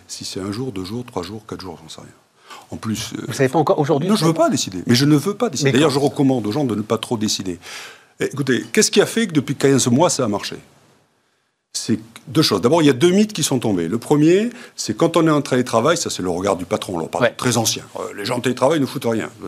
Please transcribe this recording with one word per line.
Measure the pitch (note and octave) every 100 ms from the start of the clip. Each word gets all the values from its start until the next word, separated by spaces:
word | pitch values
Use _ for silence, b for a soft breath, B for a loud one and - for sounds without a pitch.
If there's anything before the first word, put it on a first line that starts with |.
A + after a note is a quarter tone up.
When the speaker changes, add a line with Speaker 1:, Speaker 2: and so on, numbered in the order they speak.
| -
Speaker 1:
Si | -
c'est | - G2
un | G2
jour, | G#2 C3
deux | F#2+
jours, | F#2 A#2+ -
trois | F#2
jours, | F2 G#2+ -
quatre | -
jours, | F#2 D#2
j'en | D#2
sais | -
rien. | D2 _ _ B B B B
En | -
plus, | A2 G#2+ -
euh, | - -
Speaker 2:
Vous |
savez | A2+ C3
pas | E3+
encore | D3 -
aujourd'hui ? | C#3 C#3+ F3+
Speaker 1:
Non, | G#3+
je | D#3+
veux |
pas | E3 E4
décider. | D#3 G#2 F#2 -
Mais |
je | A#2+ C#3+
ne | D3
veux | F#3+
pas | G#3 A#3
décider. | B2 C#3
Speaker 2:
Mais |
Speaker 1:
D'ailleurs, | B2+ D#3
Speaker 2:
quand |
Speaker 1:
je | C3+
recommande | C#3+ - C3+ B2+ G#2
aux |
gens | C3+
de | C3+
ne | G#2
pas | G#2 A2+
trop | - A2+
décider. | G#2+ - F#2 E2+ B B B B B -
Écoutez, | A#2 C3 C3+ A2+ -
qu'est-ce | A3 G#3+
qui | G#3
a | E3
fait | A3+ G#3+
que |
depuis | D3 C3 C3+
quinze | C#3 C3+ B2+
mois, | A#2+ E3+
ça | -
a | A#2
marché ? | G2+ - F2 - _ _ _ _ _ _ _ _ _ _
C'est | - - G#2+ - - -
deux | B2+
choses. | D3+ G2
D'abord, | A#2+ E3+
il | C#3+
y |
a |
deux | B2 F3
mythes | G3 G#3+
qui | F#3+
sont | - C3
tombés. | A#2 F2+ E2
Le | A#2
premier, | - D3+ D#3 F#3 A#3+ B B -
c'est | -
quand | - E3 E3+
on | D#3+
est |
en | D3
télétravail, | C3+ B2+ B2 A2+ C#3 E3+
ça | -
c'est | -
le | F#2
regard | E2+ G2 F#2
du | F2+
patron, | - - E2+
là, |
on | D#2+
parle | F2
Speaker 2:
Ouais. | G2 -
Speaker 1:
très | B2+ A#2
ancien. | A2 - - F#2+
Euh, | F#2+ G2
les | G2+
gens | B2
en |
télétravail | B2+ A#2+ B2+ D#3+
ne | B2+
foutent | D3 A#2+
rien. | A2+ D2+ G#2+